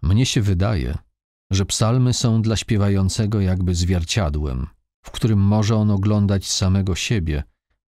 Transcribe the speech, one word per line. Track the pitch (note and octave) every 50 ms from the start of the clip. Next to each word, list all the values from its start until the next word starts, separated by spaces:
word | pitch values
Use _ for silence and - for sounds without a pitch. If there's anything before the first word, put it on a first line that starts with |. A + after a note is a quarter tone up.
„Mnie | - D#2 F#2 A2 C3
się | - - C3+
wydaje, | G#2 G#2 F#2+ E2+ F#2+ A2 A2+ E2 B1+ B1 D#2 - - _ _ _ _ _ _ _ _ _
że | F#2+ F#2+ G2+
psalmy | - - - A#2+ A2 B2 B2+ B2 B2+ A#2
są | - - A#2+ A2+ A2+
dla | G#2+ A2 A2
śpiewającego | G#2+ - - A2+ G2+ G2+ G2+ G2 F#2+ F#2+ F#2+ - - A2 G2+ A2 G#2+
jakby | G2 F#2 F#2 F#2 F#2 F2+ F2+
zwierciadłem, | E2+ F2 E2+ F#2+ F2 D#2+ - - A#2 G2 D2+ C#2+ D2+ D2 C#2+ B1+ B1+ C2 - - _ _ _ _ _ _
w | -
którym | - - - A2+ A2 G2+
może | G2 G2 G#2+ G#2+ G#2+ G2+ A#2
on | G#2+ G#2+ G#2
oglądać | G#2 G2 F#2+ G#2 G#2 G#2 G2+ G2 G2+ G2 -
samego | - - - G#2 F#2 F#2 G2 F#2+ F#2+ F2+
siebie | E2 - - A#2+ G#2+ D#2+ D#2+ D2+ D2 - - _ _ _ _ _ _ _